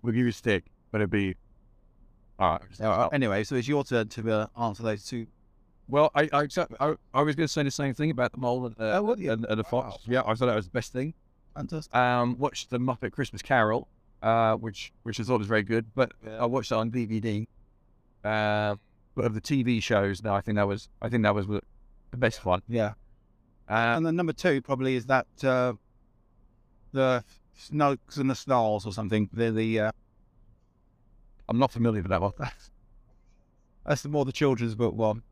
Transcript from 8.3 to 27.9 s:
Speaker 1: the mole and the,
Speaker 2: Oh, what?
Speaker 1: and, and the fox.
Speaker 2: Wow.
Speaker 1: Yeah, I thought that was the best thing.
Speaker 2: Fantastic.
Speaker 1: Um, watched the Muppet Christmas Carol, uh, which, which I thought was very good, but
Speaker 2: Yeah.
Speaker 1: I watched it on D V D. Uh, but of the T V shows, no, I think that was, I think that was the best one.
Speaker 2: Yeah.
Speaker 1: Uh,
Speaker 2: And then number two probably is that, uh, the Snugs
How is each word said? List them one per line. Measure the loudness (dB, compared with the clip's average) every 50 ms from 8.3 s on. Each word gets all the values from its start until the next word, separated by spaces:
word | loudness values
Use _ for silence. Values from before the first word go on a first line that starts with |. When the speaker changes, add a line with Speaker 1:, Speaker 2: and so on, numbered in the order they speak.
| -2
Speaker 1:
the | -2
mole | -2 -2 -2 -2 -2
and | -6 -6
the, | -4 -2 0 2
Speaker 2:
Oh, | 2 2
what? | 0 -2 -2
Speaker 1:
and, | 0 -2 -2 -2 -2
and | -2 -2 -2
the | -2
fox. | 0 0 -2 -2 -2 -10 -14 -6
Speaker 2:
Wow. | 0 0
Speaker 1:
Yeah, | 0 2
I | 0 0
thought | 2 2
that | 2 2
was | 0 -2
the | -2 -6
best | -6 -6 -4 -6
thing. | -6 -6 -6 -8 _ _ _ _ _ _ _ -12
Speaker 2:
Fantastic. | -12 -10 -8 -8 -10 -10 -2 2
Speaker 1:
Um, | 2 4 4 4 2 2 0 0 0
watched | -2 -2 -2 -4 -10 -6
the | -4 -2
Muppet | -2 -2 -2 -2 -4 -8 -4
Christmas | -4 -6 -6 -6 -12 -2
Carol, | 2 4 4 4 4 2 -2 -4 _ _ _ _ _ _ _ 0
uh, | 2 2 4 4 2 2
which, | 0 -2 -8 -10 -10 -14 -16 _ _ _
which | -10 -6 -6
I | -2
thought | 0 0 0
was | 2 2
very | 2 2 2
good, | 2 0 0 0 -2 0
but | 0 0 0 0 -14 -16
Speaker 2:
Yeah. | -14 -6 -2 -2
Speaker 1:
I |
watched | 0 0 -2 -2 0
it | -2
on | -2 -2 0
D | -2 -2 -2
V | -2 -2 -2
D. | -2 -2 -2 -2 -4 -6 _ -20 -20 _ _ _ _ _ _ _ _ _ _ _ -4
Uh, | -2 0 0 2 2 2 2 0 0 -2 -4 _ _ _ _ _ _ _
but | -2 -2
of | -2 -2
the | -4
T | -4 -2 0 0 2
V | 2 0 0
shows, | 2 2 2 2 4 2 0 -2 -2
no, | 0 0
I | 0
think | 0 0 0
that | 0 0 0
was, | 0 -4 -8 -14 -16 -10 -8
I | -2
think | 0 2 2
that | 2 2
was | 2 0 -2
the | -4 -6 -6 -8 -20 -20 -20 -20 -20 -20 _ -14 -6
best | 0 0 0 0 0 0
one. | 0 0 0 0 -2
Speaker 2:
Yeah. | -2 0 0 0 -2 -8 -20 -20 -20 _ _ _ _ _ _ _ _ _ -10 -2
Speaker 1:
Uh, | 0 0 2 2 2
Speaker 2:
And | 0 0
then | 0 0
number | 0 -2 -2 -4
two | 0 2 2 2 2 0
probably | -2 -4 -2 0 0 0
is | -2 0
that, | 2 0 0 0 _ _ -4 0
uh, | 0 2 2 2 0 -2 -6 _ _ _ _ _ _ _ _ _ _ _ _ _ _ _ _ _ _ _ _ _ -8 0
the | 2 2 4 2 0 -2 _ -20 -20 _ _ _ -20
Snugs | -16 -6 0 2 2 2